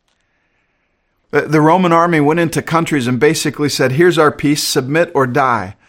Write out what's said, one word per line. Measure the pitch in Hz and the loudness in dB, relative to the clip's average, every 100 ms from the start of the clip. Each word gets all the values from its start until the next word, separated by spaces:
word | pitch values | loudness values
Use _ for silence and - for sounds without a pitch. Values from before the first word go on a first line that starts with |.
| _ _ _ _ _ _ _ _ _ _ _ _ _ | _ _ _ _ _ _ _ _ _ _ _ _ _
The, | 151 | -4
the | - 151 | 0 2
Roman | 156 185 180 | 4 2 2
army | 170 175 160 | 2 2 2
went | 143 165 | 2 0
into | 170 143 | -2 -4
countries | - 160 160 147 120 | -2 -4 -2 -2 -2
and | 123 | 2
basically | 151 156 151 - 147 | 2 0 -4 -4 -4
said, | - 127 | -2 -2
"Here's | 131 175 160 | 2 2 4
our | 151 | 0
peace, | - 147 147 | 0 -2 -2
submit | - 143 131 160 170 143 | -2 -4 -2 -2 -2 0
or | 127 | -2
die." | 139 131 113 92 - | 0 -2 -2 -6 -14